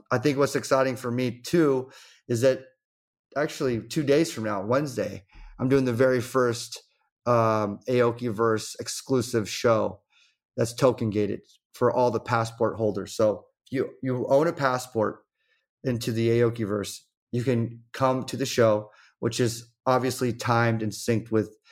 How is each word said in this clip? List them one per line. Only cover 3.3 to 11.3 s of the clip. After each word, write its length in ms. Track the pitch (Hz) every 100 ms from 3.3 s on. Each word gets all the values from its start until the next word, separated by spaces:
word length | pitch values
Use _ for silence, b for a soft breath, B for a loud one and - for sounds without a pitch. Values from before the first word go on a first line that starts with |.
| 135
actually 460 | 156 - 139 117 107
two 160 | 160
days 280 | 139 143 160
from 120 | -
now, 200 | 110 101
Wednesday, 640 | 101 131 151 123 98 101 - b b b
I'm 100 | 127
doing 160 | 139 127
the 80 |
very 280 | 117 131 127
first, 600 | 113 131 123 117 - - _ _ _ _ 123
um, 540 | 120 110 110 104 101 -
Aokiverse 880 | 123 120 117 123 104 113 110 - -
exclusive 720 | - - - 131 117 117 98
show 500 | - 120 110 98 - _ b b b _ -
that's 180 | 117
token 360 | - 131 120 113
gated 320 | 104 101